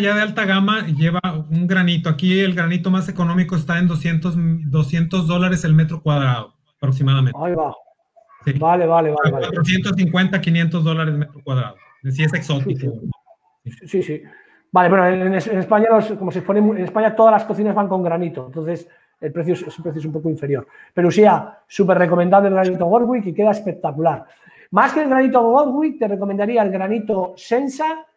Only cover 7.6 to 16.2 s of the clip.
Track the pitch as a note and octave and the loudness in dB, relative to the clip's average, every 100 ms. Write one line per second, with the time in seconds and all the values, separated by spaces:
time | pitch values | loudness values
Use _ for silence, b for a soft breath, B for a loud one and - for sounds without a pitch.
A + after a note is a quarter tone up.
7.6 | D3 - - _ _ _ _ - - C#3 | -4 -6 -18 _ _ _ _ -8 -4 0
8.6 | D#3+ F3+ E3 E3 D#3+ D3 D3+ - - E3 | 2 4 4 4 2 2 0 0 -2 -2
9.6 | E3+ F#3 G3+ F3 F3+ F3+ F#3+ F#3+ E3+ E3 | 0 0 0 0 2 2 0 0 0 0
10.6 | E3 E3+ D#3+ D#3+ D#3 D3 D3 - - C3 | 0 0 0 0 -2 -2 -6 -8 -4 -2
11.6 | A2 G2 _ _ C3 C3+ D#3 E3 - C#3 | -4 -8 _ _ -8 -2 -2 -2 -4 -4
12.6 | C3+ A#2+ B2+ A2 - - _ _ _ _ | -2 -4 -6 -6 -10 -12 _ _ _ _
13.6 | - - F3+ G3 F3+ - b b b b | -20 -18 -6 -4 -4 -8 b b b b
14.6 | b F3+ F3+ F#3+ F3+ F#3 F#3 F#3+ A3 G3 | b 2 4 6 4 2 0 0 -2 -2
15.6 | F3+ G#3+ A3 A3 G#3+ G#3 | 2 2 4 4 2 -4